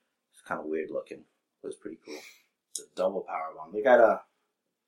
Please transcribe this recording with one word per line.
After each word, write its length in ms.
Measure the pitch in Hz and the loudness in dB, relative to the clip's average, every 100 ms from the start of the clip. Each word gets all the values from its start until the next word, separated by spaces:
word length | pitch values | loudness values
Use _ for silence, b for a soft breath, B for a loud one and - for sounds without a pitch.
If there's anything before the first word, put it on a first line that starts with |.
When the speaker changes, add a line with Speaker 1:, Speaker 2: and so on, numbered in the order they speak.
| _ _ _ | _ _ _
Speaker 1:
it's 100 | _ - | _ -10
kinda 160 | 78 | -8
weird 260 | 78 80 78 | -4 -4 -4
looking. 340 | 69 - 71 - _ _ _ | -8 -8 -14 -18 _ _ _
It 40 | 82 | -14
was 100 | 80 | -12
pretty 220 | 82 82 | -14 -16
cool. 140 | - 76 B B B _ _ | -16 -16 B B B _ _
Speaker 2:
It's 100 | - | -12
a 40 | - - | -10 -2
double 280 | 92 95 - | -2 -2 -6
powerbomb. 440 | 87 80 85 82 | -8 -8 -12 -10
They 100 | 104 | 0
gotta 400 | 123 120 110 98 - _ _ _ _ _ | 6 8 8 4 -4 _ _ _ _ _